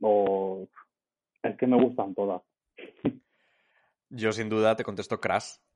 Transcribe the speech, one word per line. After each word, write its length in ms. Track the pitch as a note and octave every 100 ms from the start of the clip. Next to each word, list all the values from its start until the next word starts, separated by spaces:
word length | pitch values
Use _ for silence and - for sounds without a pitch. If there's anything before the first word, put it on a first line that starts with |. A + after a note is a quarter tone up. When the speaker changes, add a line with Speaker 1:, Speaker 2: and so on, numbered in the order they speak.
Speaker 1:
o 680 | G#2+ G#2 G2 F#2+ F#2+ F#2+ F#2+ - - _ _ _ _ _
es 140 | A2+ G#2
que 80 | B2+
me 100 | B2
gustan 380 | B2 A#2+ G2
todas. 260 | F#2+ G2+ F2+ _ _ _ - - _ - - _ _ _ _ _ _ _ _ _
Speaker 2:
Yo 240 | B2 A2
sin 160 | G#2+ A2
duda 260 | A2 G#2+
te 100 | A2
contesto 360 | - G2+ - A2
Crash. 360 | F#2 G2 - - _